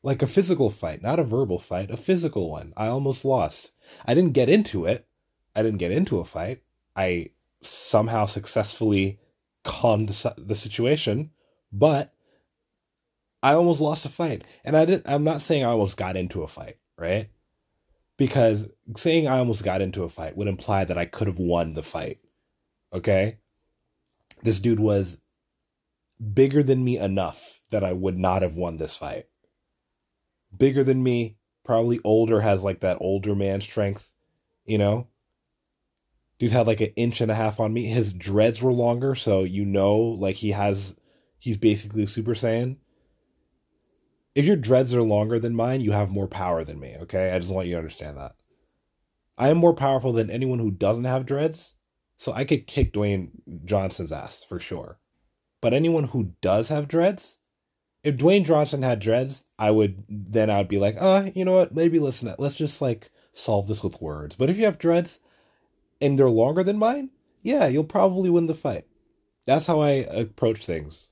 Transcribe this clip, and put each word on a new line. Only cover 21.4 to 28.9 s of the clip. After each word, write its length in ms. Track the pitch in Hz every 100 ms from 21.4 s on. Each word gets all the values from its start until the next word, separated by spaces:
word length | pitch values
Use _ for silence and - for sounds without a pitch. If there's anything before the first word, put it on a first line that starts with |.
| 87 85 82
the 120 | 78
fight, 340 | 76 - 78 - _ _ _ _ _ _ _
okay? 460 | 92 107 95 104 - _ _ _ _ _ _ _ _ _ -
This 160 | 113 98
dude 220 | 117 110
was 380 | 110 101 92 82 _ _ _ _ _ _ _ _ _ _ 107
bigger 280 | 104 135 143
than 200 | 135 131
me 160 | 127 120
enough 600 | 98 98 85 - - _ _
that 140 | 107
I 80 | 95
would 260 | 92 95 90
not 240 | 92 92
have 140 | 90 80
won 220 | 87 82
this 180 | 78